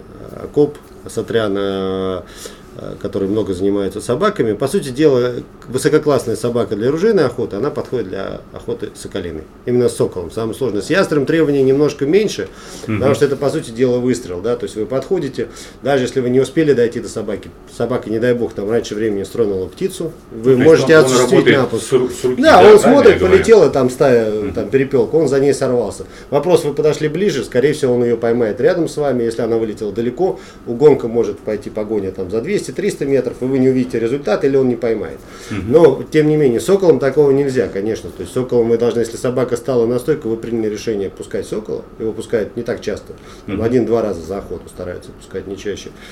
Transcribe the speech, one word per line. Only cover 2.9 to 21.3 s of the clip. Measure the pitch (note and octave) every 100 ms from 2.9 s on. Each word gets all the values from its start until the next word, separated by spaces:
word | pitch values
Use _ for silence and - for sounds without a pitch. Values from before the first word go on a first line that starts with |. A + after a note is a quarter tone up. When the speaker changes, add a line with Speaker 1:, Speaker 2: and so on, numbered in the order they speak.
| G1+
Speaker 1:
которые | G2+ G#2 F#2+
много | G#2+ G2
занимаются | F2+ G2 G2+ G2 G#2+
собаками. | - A#2 G#3 G3+ A#2
По | G2+ C3+
сути | G3 D3
дела, | B2 D#3 B2+ B2 B2 - - -
высококлассная | B2+ D3 D3+ D3 C3 A#2 G#2+
собака | A#2+ A#2 G2+ G#2
для | A#2+
ружейной | D#3+ G#3+ G3+ C3+
охоты, | A#2 A2 G2
она | C#3+
подходит | C#3+ - B2 F#2+
для | F#2+ G2 G2+ -
охоты | - - A2 -
соколиной. | - - G2+ F2 D#2 - - -
Именно | B2 A#2+
с | -
соколом. | A2+ - E2
Самое | A2 A2+ G2+
сложное. | B2+ G2+
С | F#2
ястребом | E3+ F#3 D3+ C3
требования | E3 D3+ C#3+
немножко | C3 C3+ D3 - C#3
меньше, | G3 A2 - F#2 - - - -
Speaker 2:
Мгм. | A2
Speaker 1:
потому | B2
что | C3+
это, | C#3 C3
по | C#3+
сути | E3 B2
дела, | A2+ B2+ B2
выстрел, | B2+ A#2 - F2
да. | G#2 A#2+
То |
есть | G2 G#2
вы | G#2
подходите, | C3+ C3+ F#3 C#3 B2 A2+ - - -
даже | B2 C#3
если | B2 -
вы | B2
не | B2+
успели | B2+ E3 D3+
дойти | B2 A#2 A#2+
до | G2+
собаки, | A2+ G#2 G2 - - - -
собака, | A#2 B2 G#2
не | A2
дай | B2
бог, | A#2+ G#3+
там | - G2+
раньше | A#2 G2+
времени | G#2+ A2+ G2+
стронула | F#2 A2+ A2 F#2+ F#2
птицу, | - F#3 - A#3+ - -
вы | A2+
Speaker 2:
Ну, |
то | A#2+
есть | B2+
Speaker 1:
можете | C#3+ D#3 C3 D#3
Speaker 2:
он, |
он | B2+
Speaker 1:
осуществить | B2+ B2